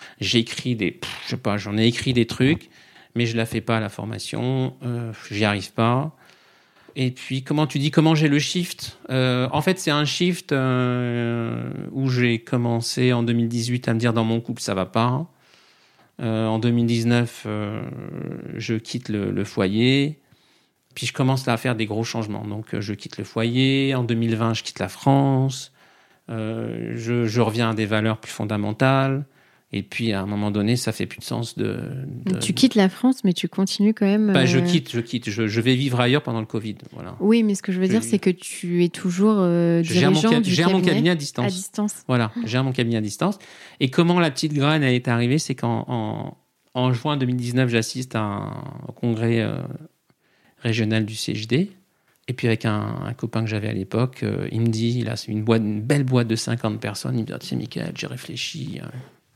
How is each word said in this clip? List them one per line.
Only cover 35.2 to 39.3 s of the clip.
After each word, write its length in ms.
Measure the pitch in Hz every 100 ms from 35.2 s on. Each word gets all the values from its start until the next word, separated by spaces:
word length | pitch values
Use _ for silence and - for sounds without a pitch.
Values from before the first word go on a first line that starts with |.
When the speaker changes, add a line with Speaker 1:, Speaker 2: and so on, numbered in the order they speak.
| 107
Speaker 1:
Je, 180 | 104 110
je 120 | 113
vais 160 | 120 127
vivre 240 | 139 123
ailleurs 220 | 123 143
pendant 160 | 131 113
le 60 | 110
covid, 300 | 110 110 104 -
voilà. 240 | - 90 -
Speaker 2:
Oui, 240 | 202 233
mais 120 | 214 196
ce 60 |
que 120 | -
je 60 | 185
veux 60 | 185
Speaker 1:
Je 60 |
Speaker 2:
dire, 80 | 220
Speaker 1:
vis 80 | 226
Speaker 2:
c'est 120 | 208
que 100 | 190
tu 560 | 180 - - 175 175 175
es 40 |
toujours, 460 | - 180 175 214